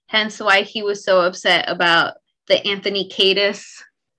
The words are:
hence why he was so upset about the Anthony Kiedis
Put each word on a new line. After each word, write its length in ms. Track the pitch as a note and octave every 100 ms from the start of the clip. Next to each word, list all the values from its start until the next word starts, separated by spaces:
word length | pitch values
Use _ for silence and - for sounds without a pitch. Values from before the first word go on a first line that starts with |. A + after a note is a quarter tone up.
| -
hence 320 | G#3+ G#3+ -
why 220 | G#3 G3
he 200 | G#3 A3
was 220 | G3+ G3+
so 160 | - F#3
upset 480 | F3 F#3 G3 F3 -
about 460 | F3+ F3 E3 D3+ - _ _ -
the 180 | F#3+ G#3
Anthony 420 | G3 G3+ G3 F#3+
Kiedis 560 | - G3 F#3+ G3+ G3+ - - - _ _